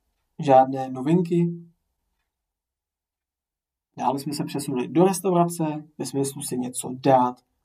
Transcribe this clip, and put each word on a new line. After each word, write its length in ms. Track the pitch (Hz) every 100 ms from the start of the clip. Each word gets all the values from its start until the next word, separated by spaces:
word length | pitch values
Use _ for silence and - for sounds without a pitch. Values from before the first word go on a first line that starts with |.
| _ _ _ -
žádné 520 | 143 131 131 135 131
novinky. 640 | 127 135 180 170 175 170 170 - _ _ _ _ _ _ _ _ _ _ _ _ _ _ _ _ _ _ _ _ _ _ -
Dále 220 | 123 139
jsme 160 | 151
se 100 | 143
přesunuli 440 | - 143 151 127 120
do 160 | 135
restaurace, 840 | 190 185 196 175 170 170 156 151 - -
ve 80 | 147
smyslu 360 | 139 135 139
si 160 | 139 127
něco 360 | 123 - 127 127
dát, 400 | 139 127 123 127 _ _